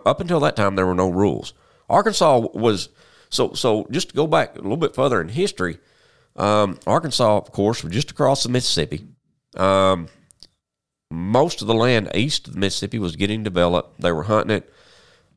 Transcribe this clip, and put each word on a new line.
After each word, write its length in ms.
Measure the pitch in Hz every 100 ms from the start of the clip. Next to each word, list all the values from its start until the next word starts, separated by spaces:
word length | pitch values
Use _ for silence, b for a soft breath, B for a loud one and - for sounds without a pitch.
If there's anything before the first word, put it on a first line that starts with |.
| -
up 160 | -
until 180 | 175 170
that 140 | 147 -
time, 200 | 101 95
there 100 | 92
were 80 |
no 160 | 90 92
rules. 460 | 90 101 57 - - b b b
Arkansas 480 | 180 208 - 165 127 113
was, 360 | - 113 98 - _ b b b
so, 240 | - 123
so 340 | - 127 107 -
just 200 | 131 -
to 60 | -
go 120 | 156
back 280 | 156 131 -
a 40 |
little 160 | 98 143
bit 160 | -
further 280 | - 135 113
in 80 | 82
history, 500 | 123 196 - 90 80 b b b b b -
um, 420 | 101 104 104 107 -
Arkansas, 520 | 143 170 - 117 104
of 140 | -
course, 320 | - 101 117
was 100 | -
just 180 | 95 -
across 320 | - 135 139
the 60 | 127
Mississippi. 580 | 123 - - 76 76 - _ _ _ _ -
Um, 520 | 95 98 95 92 82 b b _ - _ _ _ _ _ -
most 500 | 80 90 120 165 -
of 60 | 104
the 80 | 113
land 340 | 120 117 95 101
east 320 | 139 - -
of 80 | -
the 40 |
Mississippi 380 | 98 - - 117
was 160 | 90 78
getting 280 | 101 110
developed. 580 | 107 90 87 87 - -
They 100 | 90
were 120 | 82
hunting 340 | 98 107 - 101
it. 160 | - b b b b b b